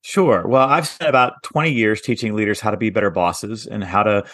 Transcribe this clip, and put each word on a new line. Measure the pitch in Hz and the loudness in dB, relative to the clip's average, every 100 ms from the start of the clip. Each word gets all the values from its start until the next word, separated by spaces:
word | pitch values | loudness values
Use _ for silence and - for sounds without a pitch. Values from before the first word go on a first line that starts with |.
Sure. | - 196 170 98 87 | -4 0 2 2 2
Well, | 131 131 | 2 4
I've | 151 151 | 2 -2
spent | - - | -4 2
about | 131 123 - | 2 2 -2
twenty | - 151 160 | -6 -2 0
years | 123 110 107 | 2 0 0
teaching | - 113 117 | -2 -4 -2
leaders | 107 104 101 | -2 -2 -2
how | 110 | -2
to | 101 | -2
be | 110 | -2
better | 104 101 | 0 0
bosses | 87 87 87 104 110 - | 0 -2 -2 -10 -12 -10
and | 110 | -10
how | 95 98 | -2 0
to | 107 101 - | 2 2 -2